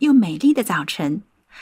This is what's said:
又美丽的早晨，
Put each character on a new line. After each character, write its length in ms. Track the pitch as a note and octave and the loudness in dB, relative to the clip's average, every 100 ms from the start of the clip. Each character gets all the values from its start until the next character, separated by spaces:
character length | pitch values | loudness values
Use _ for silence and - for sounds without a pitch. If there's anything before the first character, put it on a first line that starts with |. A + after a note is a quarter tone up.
又 100 | D4+ | 2
美 260 | C4+ F3+ D#3 | 4 2 0
丽 160 | C#4+ | 0
的 80 | C#4+ | 0
早 220 | A3 E3 | -2 -4
晨， 400 | - - D3 E3 - _ _ - | -6 -6 -4 -6 -10 _ _ -20